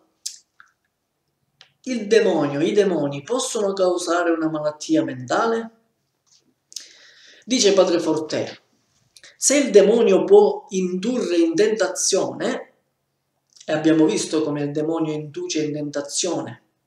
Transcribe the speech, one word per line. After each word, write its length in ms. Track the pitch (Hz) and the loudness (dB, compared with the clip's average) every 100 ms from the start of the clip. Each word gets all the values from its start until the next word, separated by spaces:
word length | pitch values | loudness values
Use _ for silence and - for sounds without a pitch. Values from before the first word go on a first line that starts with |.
| _ _ - - _ _ _ _ _ _ _ _ _ _ _ _ - _ | _ _ -16 -16 _ _ _ _ _ _ _ _ _ _ _ _ -20 _
"Il 260 | 254 240 202 | -8 -8 2
demonio, 520 | 220 190 165 143 139 | 2 4 0 -2 -2
i 120 | 175 | 0
demoni 500 | 208 196 160 139 143 | 2 2 0 -4 -6
possono 500 | - 254 - 226 196 | -6 -4 -4 -4 -4
causare 600 | 190 180 175 165 175 170 | 0 0 0 -2 -2 0
una 180 | 160 160 | 0 -2
malattia 540 | 156 151 - - 156 | -4 -6 -6 0 0
mentale?" 680 | 131 127 127 185 233 226 226 - _ _ _ _ _ _ _ _ _ - - - - _ - - | 0 -6 -4 -2 0 -2 -6 -16 _ _ _ _ _ _ _ _ _ -18 -18 -20 -20 _ -20 -20
Dice 280 | - 247 196 | -4 2 4
padre 280 | 190 175 165 | 4 4 2
Fortea, 520 | 160 151 - 131 101 - _ _ _ _ _ _ - _ | 0 -4 -4 -6 -6 -12 _ _ _ _ _ _ -20 _
"Se 200 | - 285 | 0 2
il 140 | 247 | 6
demonio 540 | 196 196 233 196 185 | 6 6 4 4 2
può 420 | - 208 208 - - | 6 6 6 2 -6
indurre 680 | 190 180 185 214 254 175 175 | -4 -2 -4 -4 -4 -2 0
in 180 | 165 | 2
tentazione", 1200 | 160 214 214 180 - - 190 156 - 208 269 - _ _ _ _ _ _ _ _ _ | 2 0 0 -4 -2 -2 -2 -2 -4 -6 -6 -10 _ _ _ _ _ _ _ _ _
e 80 | - | -6
abbiamo 320 | 156 156 160 | -2 2 4
visto 380 | 156 175 - 160 | 4 2 -2 -2
come 200 | 151 147 | -2 -4
il 100 | 143 | -4
demonio 400 | 147 151 165 156 | -4 -4 -4 -4
induce 500 | 151 151 175 180 156 | -6 -8 -12 -6 -4
in 100 | 151 | -4
tentazione 880 | 147 147 143 143 - 180 156 120 117 _ _ | -6 -8 -8 -8 -6 -4 -4 -8 -16 _ _